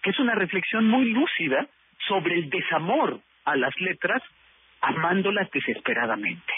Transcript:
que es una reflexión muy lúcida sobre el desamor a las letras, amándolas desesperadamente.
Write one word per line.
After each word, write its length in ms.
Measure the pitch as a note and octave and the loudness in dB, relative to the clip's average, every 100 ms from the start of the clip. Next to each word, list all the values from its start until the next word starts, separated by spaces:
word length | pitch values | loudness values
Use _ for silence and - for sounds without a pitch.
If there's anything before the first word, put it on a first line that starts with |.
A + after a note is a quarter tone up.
que 80 | G3 | -2
es 100 | F#3 | 0
una 160 | B3 A3 | 0 0
reflexión 520 | F3+ F#3+ - A3 A3 | 0 -2 -2 2 4
muy 180 | B3 B3 | 4 4
lúcida 560 | A3 E4+ - D#3+ C3+ D4 _ _ _ - | 2 0 0 0 0 -2 _ _ _ -2
sobre 280 | G3 E3 F3 | 0 2 0
el 140 | D3+ | -2
desamor 720 | B2+ - D#3+ E3 C4+ A#3 B2 _ _ - | -4 -2 -2 0 0 0 -4 _ _ -2
a 100 | C#3+ | 0
las 180 | C3 - | 0 -2
letras, 420 | F#3 - F3 A#3+ - _ _ _ _ _ | -6 -2 -2 -2 -4 _ _ _ _ _
amándolas 680 | - D3+ E3+ F#3+ G3 G#3 F#3+ | -2 0 2 2 2 0 -2
desesperadamente. 1000 | - - A2+ - A#2 A#2 G#2+ G2+ F2 - | -2 -4 -4 -2 0 0 -2 -4 -6 -8